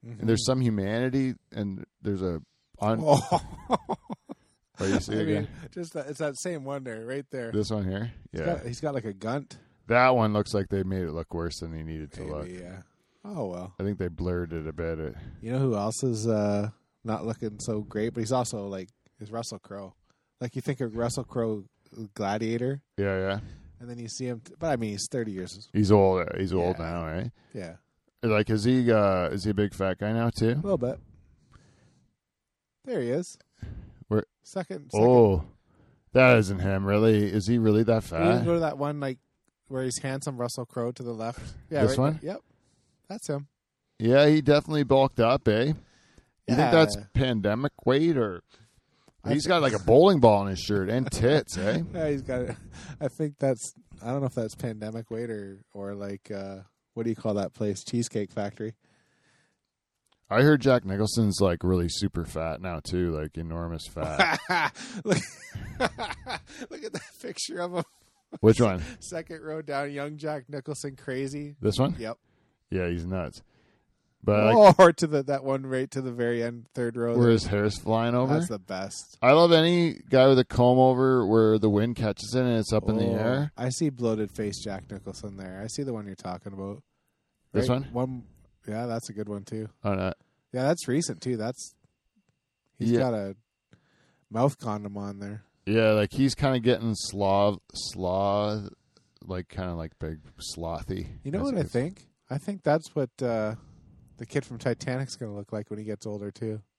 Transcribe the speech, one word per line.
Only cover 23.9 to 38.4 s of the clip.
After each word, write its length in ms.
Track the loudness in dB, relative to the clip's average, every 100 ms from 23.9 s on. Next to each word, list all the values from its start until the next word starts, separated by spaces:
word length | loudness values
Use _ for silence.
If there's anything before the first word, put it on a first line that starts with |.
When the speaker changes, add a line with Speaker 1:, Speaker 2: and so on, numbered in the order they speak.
| -14
Speaker 1:
you 100 | -14
see 180 | -8 -8
him, 140 | -8
t-, 140 | -12 -8
but, 100 | -2
I 80 | -2
mean, 140 | -2
he's 160 | -6 -6
thirty 220 | -4 -6
years. 360 | -6 -10 -12 -6
Speaker 2:
He's 180 | 2 6
old. 340 | 8 8 4 -2 -2
He's 160 | -2
old 240 | 0 0 0
Speaker 1:
Yeah. 60 |
Speaker 2:
now, 220 | -4 -6 -6
right? 240 | -6 -8 -10 _
Speaker 1:
Yeah. 220 | -14 -14 -16 _ _ _ _ 0
Speaker 2:
Like, 220 | 2 2
is 140 | 2
he, 260 | 2 2 4
uh, 360 | 4 4 2 0
is 140 | -2
he 60 | -2
a 40 |
big 200 | 0 0
fat 240 | 0 -4 -2
guy 140 | -2
now, 180 | 0 -2
too? 220 | 0 0
Speaker 1:
A 100 | 0
little 160 | 0 -2
bit. 200 | -2 -6 -12 -20 _ _ _ -20 _ _ _ _ _ _ _ _ _ _ _ _
There 160 | -8 -4
he 80 | -2
is. 260 | -2 -4 -14 _ _ -14 -14 -16 -20 -2
Speaker 2:
Where? 160 | -2 -2 _
Speaker 1:
Second, 480 | -12 -10 -10 -12 -6
second. 140 | 4 8
Speaker 2:
Oh, 360 | 8 8 4 -2 -14 _ _ _ _ _
that 260 | 6 8 8
isn't 220 | 6 0
him, 240 | 0 0 2
really. 380 | 4 6 6
Is 220 | 4 0 0
he 100 | 2
really 240 | 4 4
that 200 | 4 2
Speaker 1:
You 140 | 0 0
didn't 200 | 2
Speaker 2:
fat? 60 | 2